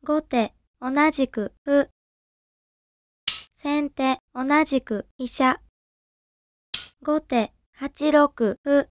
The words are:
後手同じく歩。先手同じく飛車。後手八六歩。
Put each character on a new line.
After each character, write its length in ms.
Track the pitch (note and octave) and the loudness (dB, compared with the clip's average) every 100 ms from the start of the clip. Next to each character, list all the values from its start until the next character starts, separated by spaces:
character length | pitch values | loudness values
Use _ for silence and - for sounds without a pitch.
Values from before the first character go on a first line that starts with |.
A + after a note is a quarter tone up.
| C#4+ | 0
後 140 | D4+ | -2
手 320 | - B3 G#3+ _ _ _ | 0 -2 -2 _ _ _
同 320 | B3+ C#4 D#4 | -4 2 2
じ 160 | D4+ C4 | 2 -4
く 260 | - G3+ _ - | -2 -8 _ 0
歩。 240 | C#4+ - _ _ _ _ _ _ _ _ _ _ _ _ _ - - - | 2 2 _ _ _ _ _ _ _ _ _ _ _ _ _ -8 -8 -12
先 360 | - D4 D4 D4 | -10 -4 -2 -2
手 320 | - C4 B3+ _ | -2 -2 -2 _
同 300 | B3+ C4 D4 | -8 0 2
じ 180 | D#4 C4+ | 2 0
く 280 | - G#3 - _ | -2 -8 -8 _
飛 100 | B3+ | -10
車。 320 | - C4 - _ _ _ _ _ _ _ _ _ _ _ - - _ | 0 0 0 _ _ _ _ _ _ _ _ _ _ _ -12 -12 _
後 180 | - D4+ | -4 -4
手 320 | - B3 G#3+ _ _ | -2 -2 -2 _ _
八 400 | _ C#4 - D4+ | _ -12 -2 2
六 440 | D4 D4 - A3+ - | 4 4 0 -4 -2
歩。 240 | C#4+ C#4+ C#4 | 0 0 0